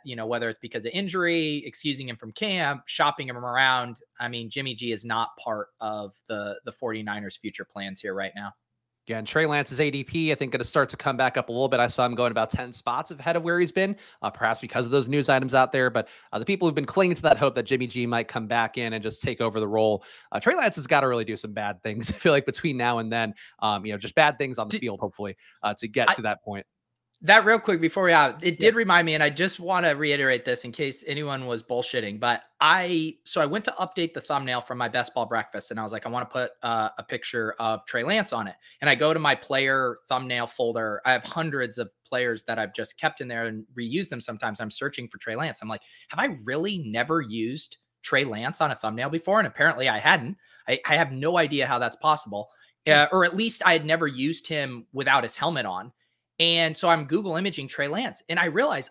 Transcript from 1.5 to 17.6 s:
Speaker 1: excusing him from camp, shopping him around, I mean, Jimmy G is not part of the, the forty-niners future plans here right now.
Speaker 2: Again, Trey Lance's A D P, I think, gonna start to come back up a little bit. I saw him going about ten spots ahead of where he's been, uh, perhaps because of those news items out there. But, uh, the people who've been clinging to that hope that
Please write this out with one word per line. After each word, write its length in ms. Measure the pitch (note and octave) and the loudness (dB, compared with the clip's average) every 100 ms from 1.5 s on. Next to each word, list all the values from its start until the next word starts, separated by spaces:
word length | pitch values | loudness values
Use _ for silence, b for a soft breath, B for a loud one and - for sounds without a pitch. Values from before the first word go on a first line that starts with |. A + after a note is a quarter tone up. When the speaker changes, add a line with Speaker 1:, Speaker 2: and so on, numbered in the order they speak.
| D3 D3 | -2 -6
Speaker 1:
excusing 420 | - D#3 C3+ C3 | -6 -4 -4 -6
him 80 | A2+ | -12
from 160 | A2+ | -12
camp, 520 | - G#3+ F#3 D3 C3+ - | -6 -4 -2 -2 -4 -6
shopping 420 | - D3 D3 C3+ | 0 0 0 -6
him 100 | B2 | -8
around, 600 | B2 B2 C3 B2+ A#2+ A#2 _ - | -2 4 4 4 0 -8 _ -10
I 100 | A#2+ | -8
mean, 200 | A#2+ A2+ | -8 -8
Jimmy 240 | C#3+ C3+ | -6 -6
G 200 | A2+ A#2+ | -6 -4
is 100 | G#2+ | -4
not 320 | A2+ A2+ A2+ - | -2 -2 -2 -6
part 300 | A#2+ G#2+ G2+ - | -6 -6 -8 -8
of 340 | A2 G#2+ G2+ - - | -8 -6 -10 -14 -10
the, 320 | G#2+ G#2 G2+ | -8 -8 -6
the 80 | B2 | -8
forty-niners 640 | - A#2+ A2 G#2+ G#2 G2+ - | -6 -6 -6 -6 -6 -8 -10
future 280 | G#2 - F#2+ | -10 -10 -12
plans 340 | G2+ G2 F#2+ | -10 -10 -8
here 140 | G#2 | -8
right 180 | F#2+ F#2+ G2+ | -6 -6 -8
now. 180 | G2+ - _ _ _ _ - | -14 -16 _ _ _ _ -10
Speaker 2:
Again, 180 | A2+ G#2+ | -8 -2
Trey 220 | D#3 D#3+ | 2 2
Lance's 320 | D3 C3+ C3+ | 2 0 0
A 100 | D3+ | 0
D 140 | C#3 | -2
P, 280 | C3 E3 D#3+ | -4 -2 0
I 40 | C#3+ | 0
think, 160 | C3+ | -2
gonna 120 | B2+ | -2
start 240 | A2+ D3+ C3 | 0 0 0
to 60 | - | 0
come 220 | D3 B2 | -2 2
back 180 | B2+ B2 | 2 0
up 140 | - | -2
a 20 | |
little 160 | A#2 C3+ | 0 2
bit. 120 | B2 | 4
I 80 | A#2+ | 2
saw 180 | - B2 | 2 0
him 80 | |
going 160 | A#2+ A#2+ | 2 0
about 220 | A2+ A2 | 2 0
ten 200 | - B2 | -2 -6
spots 380 | A#2+ - B2 - | -8 -4 -4 -4
ahead 260 | D3 E3+ E3+ | -6 -2 0
of 60 | |
where 180 | E3 F3 | 2 2
he's 120 | F3 | 2
been, 240 | F#3 G3 G3+ B B | 2 0 -2 B B
uh, 80 | G#2 | -6
perhaps 300 | - A2+ A2+ | 0 0 0
because 260 | - B2+ A#2 | -2 -2 2
of 60 | |
those 160 | C#3 B2 | 2 2
news 200 | C#3+ C3+ | 2 4
items 280 | C3+ C3 C3 | 4 4 4
out 160 | B2+ | 4
there. 180 | C3+ B2+ | 4 2
But, 180 | A#2 - B B | 0 -4 B B
uh, 60 | - | -6
the 80 | A2 | -2
people 220 | G3 E3+ | 2 2
who've 80 | D3 | 0
been 100 | C3+ | 0
clinging 300 | - F#3 F3 | 2 4 4
to 80 | |
that 140 | D#3 C#3+ | 4 6
hope 180 | C#3 | 4
that 80 | B2 | 2